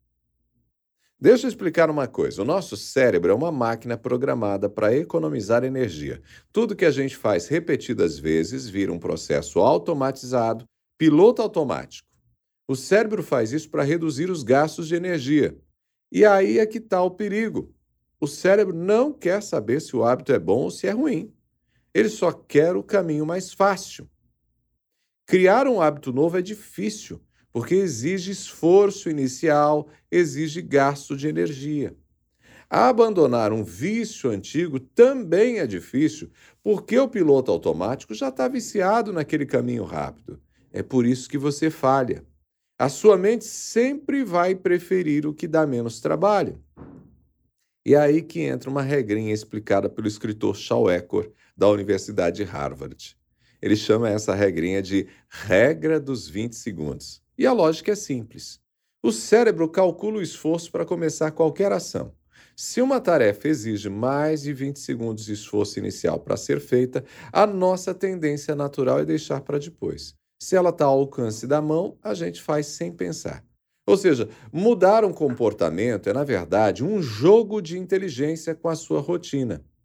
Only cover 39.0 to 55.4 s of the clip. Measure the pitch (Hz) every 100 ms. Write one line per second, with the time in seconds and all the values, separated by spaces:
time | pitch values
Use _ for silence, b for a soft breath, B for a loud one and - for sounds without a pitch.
39 | 214 175 147 156 139 127 120 120 85 80
40 | 69 - - - _ _ _ 101 - 131
41 | 120 127 - 143 143 147 160 156 131 135
42 | 127 - - _ _ _ _ - 131 -
43 | 214 190 196 233 - - - 226 254 285
44 | - 277 233 175 175 185 185 175 175 185
45 | 151 147 151 147 175 156 151 123 117 -
46 | - 156 196 202 156 - - - - -
47 | - _ _ _ _ _ _ _ - 143
48 | 147 156 156 170 143 127 131 139 135 143
49 | 104 107 110 107 - 107 107 98 98 -
50 | 107 107 113 107 104 101 - 120 107 87
51 | - 143 143 b b - 98 104 98 98
52 | - 101 85 90 95 73 69 65 69 -
53 | - - _ _ _ _ 98 107 - 110
54 | 117 104 104 98 101 82 85 98 95 98
55 | 98 B B -